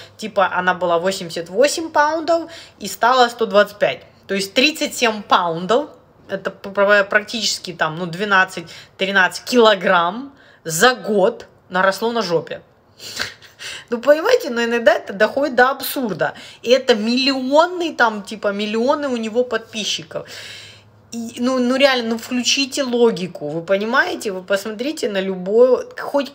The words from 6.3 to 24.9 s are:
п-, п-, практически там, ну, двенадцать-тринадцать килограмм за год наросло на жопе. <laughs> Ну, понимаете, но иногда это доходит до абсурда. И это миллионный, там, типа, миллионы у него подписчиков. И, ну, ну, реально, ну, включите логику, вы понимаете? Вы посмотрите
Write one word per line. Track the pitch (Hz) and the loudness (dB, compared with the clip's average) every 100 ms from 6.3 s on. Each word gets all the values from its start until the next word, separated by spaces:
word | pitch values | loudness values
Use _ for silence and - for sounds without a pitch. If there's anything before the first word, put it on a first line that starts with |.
| 196 196 | -8 -8
п-, | - 202 | -10 -8
п-, | 196 202 208 | 0 4 4
практически | 202 214 208 233 202 - - | 4 0 -2 -6 -4 -6 -8
там, | 165 160 156 | -4 -4 -4
ну, | 180 | -8
двенадцать-тринадцать | 170 208 196 185 180 165 - - - 190 196 180 - | -6 0 2 2 -2 -14 -18 -14 -6 -2 2 2 0
килограмм | - 247 220 202 196 180 170 226 277 - - _ | 0 4 6 6 2 2 2 -4 -10 -16 -20 _
за | 165 160 247 240 | -8 2 2 2
год | 190 208 185 - - _ - | 0 2 2 0 -12 _ -6
наросло | 185 196 190 226 | 0 0 0 -2
на | 233 | -2
жопе. | 185 165 - - - _ _ - | 0 -2 -2 -12 -16 _ _ -20
<laughs> | - - - - - - - - - | -14 -10 -10 -12 -20 -18 -14 -14 -6
Ну, | 233 | 0
понимаете, | 262 311 392 494 311 | 4 4 4 2 0
но | 233 | -2
иногда | 233 233 247 349 | 0 2 2 2
это | - | 0
доходит | 196 214 269 294 247 | -2 0 0 0 2
до | 254 | 2
абсурда. | 269 - 294 240 160 147 - - - | 0 -6 -4 -4 -2 -4 -6 -18 -8
И | 233 | 0
это | 262 254 | 2 4
миллионный, | 220 220 247 269 269 254 294 349 359 330 | 2 2 0 0 -2 0 2 0 -2 -4
там, | - 240 208 | 0 0 0
типа, | 196 214 208 | -10 -6 -4
миллионы | 202 208 226 247 294 285 | -4 -4 -2 0 0 -2
у | 240 | -4
него | 220 226 202 | -4 -4 -2
подписчиков. | 220 - 220 202 - 151 - - - - - - - - _ _ | -4 -8 -10 -8 -8 -8 -12 -12 -16 -18 -18 -20 -20 -20 _ _
И, | 233 233 - | -12 -10 -4
ну, | 247 262 | 0 2
ну, | 247 262 | 2 4
реально, | 277 254 226 | 4 4 0
ну, | 226 | -4
включите | - 247 233 277 269 294 | -4 -2 0 0 -2 -2
логику, | 254 240 233 180 185 - 147 | 0 2 2 2 -6 -8 -8
вы | 160 | -6
понимаете? | 165 196 214 269 359 277 220 | -2 -2 0 0 0 -2 -6
Вы | 185 | -8
посмотрите | 185 196 226 214 262 | -4 -4 -4 -6 -6